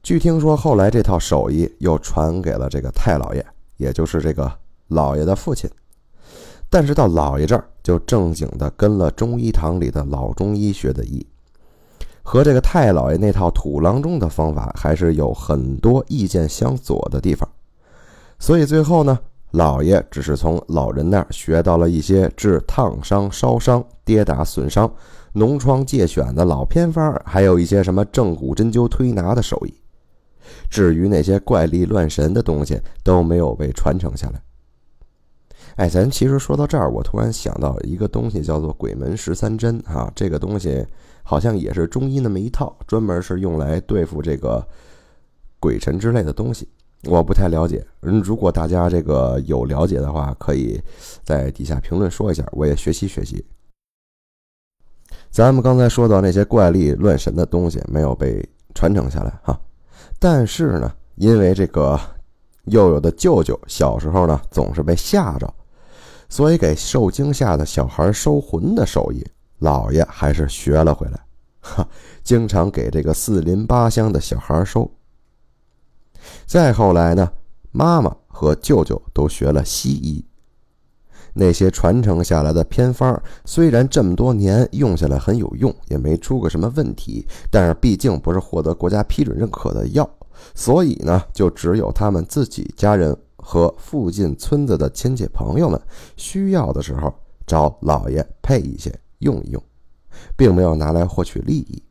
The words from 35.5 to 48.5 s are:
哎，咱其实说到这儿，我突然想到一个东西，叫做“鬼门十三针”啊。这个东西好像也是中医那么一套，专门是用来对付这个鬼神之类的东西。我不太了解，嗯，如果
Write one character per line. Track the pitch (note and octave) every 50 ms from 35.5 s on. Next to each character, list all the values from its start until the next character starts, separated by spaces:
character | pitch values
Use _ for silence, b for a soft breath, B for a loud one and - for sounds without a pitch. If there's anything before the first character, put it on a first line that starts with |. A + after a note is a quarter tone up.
| b b b b b
哎， | - F#2+ E2+
咱 | E2 F2+ G2+ C3+
其 | C3+ - -
实 | C3+ C#3 C#3
说 | - - C#3+
到 | C#3+ D3
这 | C#3+ - C#3+
儿， | F#2 C2+
我 | A#1 A1
突 | - - - G#1+
然 | A1+ A2+
想 | A2+ - - - - -
到 | C#2 C#2 C2 -
一 | - - -
个 | F#2 G#2+ -
东 | - A#2 A#2 A#2
西， | G2+ F2
叫 | D2 E2 D#2 D2+
做 | D#2 D#2
“鬼 | - - - G#1+ G1+
门 | B1+ C2 C#2 F#2+
十 | A2 - - F2
三 | - A2+ G#2+ A2 A2
针” | A#2 A#2 A#2 A#2 -
啊。 | - D#2+ B1+ A#1 - -
这 | - G#2+ F#2
个 | D#2 -
东 | - F#2 G#2 G2+
西 | F2+ D#2+ C2 C2 - - b b b b b b
好 | b - D#2 D2
像 | F2+ A#2 A2
也 | F#2+ - -
是 | D#2 F2 E2+
中 | E2+ - B2+ C3+ C3+
医 | C3+ C#3
那 | B2+ A2
么 | G2 F#2
一 | G#2 A#2+
套， | C3 - C#3 - - _ -
专 | - G#2 A2+
门 | A2+ G2+ F2 F2
是 | F2+ - F2+ F#2
用 | G2 F2+ E2 D#2
来 | C#2+ C#2+ D#2 F2+
对 | - - A2+ G2 E2
付 | D#2+ - D2
这 | D2 E2 C#2+ C2+
个 | - A#1+ A#1 A#1+ - b b b b b b b b b b b b b _ _ - - - _
鬼 | - D#2 A#1 G#1
神 | - - D2 F#2
之 | G#2 A#2
类 | A#2 A#2
的 | F2+ D2+
东 | D2 - A2 B2 A#2
西。 | - - - _ _ _ _ _ _ -
我 | D2+ E2+ E2+
不 | D#2+ - E2
太 | - F#2+ F2
了 | E2 D#2 E2 E2+
解， | C#2+ - - - - -
嗯， | - F2 G2 G#2+
如 | F#2 F#2+ A2
果 | A2+ - F2+